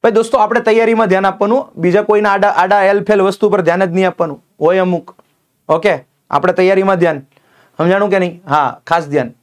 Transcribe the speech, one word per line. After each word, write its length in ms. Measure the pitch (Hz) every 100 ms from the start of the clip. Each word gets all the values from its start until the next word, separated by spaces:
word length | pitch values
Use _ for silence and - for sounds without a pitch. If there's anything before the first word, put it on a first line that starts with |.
ભાઈ 100 | 226
દોસ્તો, 260 | 220 226 254
આપણે 220 | 214 233
તૈયારીમાં 480 | 226 214 226 220 214
ધ્યાન 180 | 190 196
આપવાનું, 540 | 190 202 247 269 -
બીજા 220 | 170 185
કોઈના 300 | 208 208 208
આડા, 160 | 196 202
આડા 320 | 202 185 202
હેલફેલ 420 | 190 202 202 208
વસ્તુ 280 | 190 190 208
પર 100 | 202
ધ્યાન 240 | 165 170
જ 80 | 190
નહીં 140 | 175 185
આપવાનું 380 | 175 165 135 _ _
હોય 180 | 156 190
અમુક. 380 | 185 175 - _ _ _ _ _ -
ઓકે, 360 | 165 208 151 - _ _
આપણે 220 | 143 185
તૈયારીમાં 480 | 180 185 190 190 185
ધ્યાન, 200 | 170 143 135 _ _ _ _ _
સમજાણું 320 | 165 190 202
કે 80 | 190
નહીં? 240 | 180 170 -
હા, 320 | 147 135 - -
ખાસ 220 | 165 151
ધ્યાન. 260 | 143 120 -